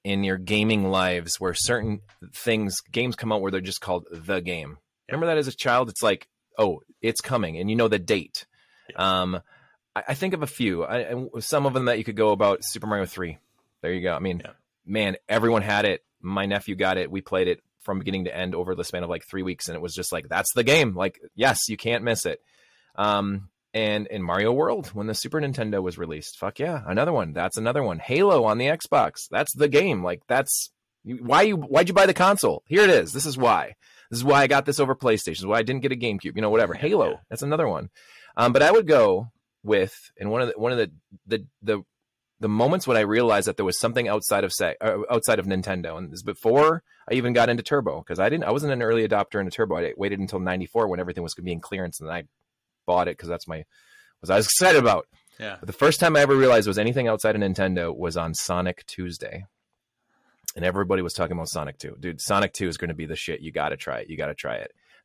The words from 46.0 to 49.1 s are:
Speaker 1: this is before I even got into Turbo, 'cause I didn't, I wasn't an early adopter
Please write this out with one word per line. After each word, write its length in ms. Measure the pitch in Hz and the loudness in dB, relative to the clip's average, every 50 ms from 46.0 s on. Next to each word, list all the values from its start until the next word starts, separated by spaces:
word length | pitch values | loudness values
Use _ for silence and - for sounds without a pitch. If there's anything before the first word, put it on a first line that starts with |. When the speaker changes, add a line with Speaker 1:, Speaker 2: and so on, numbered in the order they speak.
| 92 82 | -12 -14
Speaker 1:
this 60 | - 92 | -14 -12
is 40 | 95 | -8
before 600 | 107 101 - - 113 117 139 147 156 165 165 - _ _ _ _ - | -8 -8 -2 0 4 6 6 6 6 4 2 -4 _ _ _ _ -4
I 60 | 117 | -2
even 200 | 127 120 123 120 | 0 0 2 4
got 160 | 120 117 120 | 4 4 4
into 120 | 120 120 117 | 2 0 -2
Turbo, 380 | - 147 143 123 98 69 76 82 | -2 -2 0 0 -2 -4 -6 -8
'cause 160 | _ 85 85 | _ -2 0
I 120 | 95 107 | 2 2
didn't, 140 | 143 165 170 | 2 0 0
I 60 | - | 0
wasn't 220 | - 147 147 147 139 | -2 0 0 -2 -2
an 100 | 123 117 | 0 0
early 240 | 110 113 117 110 | 0 2 2 2
adopter 340 | 107 | 2